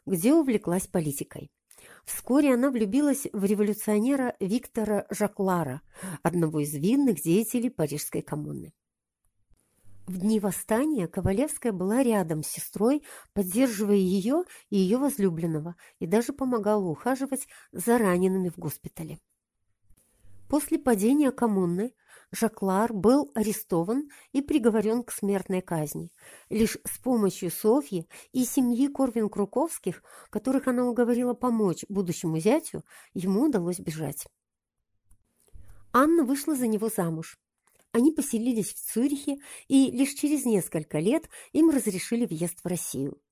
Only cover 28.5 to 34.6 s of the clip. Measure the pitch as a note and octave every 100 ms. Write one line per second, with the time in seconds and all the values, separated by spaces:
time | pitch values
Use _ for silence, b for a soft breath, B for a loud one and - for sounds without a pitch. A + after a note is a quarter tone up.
28.5 | - B3 A#3+ C#4 C#4 C4 A3+ G#3 - G3+
29.5 | A#3+ E4 - F#3+ - B B B B3+ C4
30.5 | C4+ C4 B3 B3 A#3 A#3 B3 B3 A#3+ B3+
31.5 | A3+ G3+ D#3+ - G3 F3 - E3+ D#3+ F3+
32.5 | D#4 - D#3 - B B - F#3 G3 D#4
33.5 | A3 E3+ F3 - D#3 C#3+ - - _ _
34.5 | _